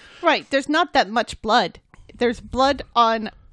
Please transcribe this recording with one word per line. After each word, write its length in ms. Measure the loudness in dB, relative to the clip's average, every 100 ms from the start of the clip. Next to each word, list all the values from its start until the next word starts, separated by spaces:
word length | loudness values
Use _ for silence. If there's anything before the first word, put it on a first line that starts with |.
| -20 -4
Right, 280 | 0 0 0
there's 200 | -4 0
not 240 | 0 0
that 160 | 0 0
much 320 | -2 -4 -6
blood. 380 | 0 0 0 -6 _ -20 -20
There's 260 | -4 -4 -4
blood 420 | -6 0 0 0 -2 2
on 360 | 2 2 -4 -12 -20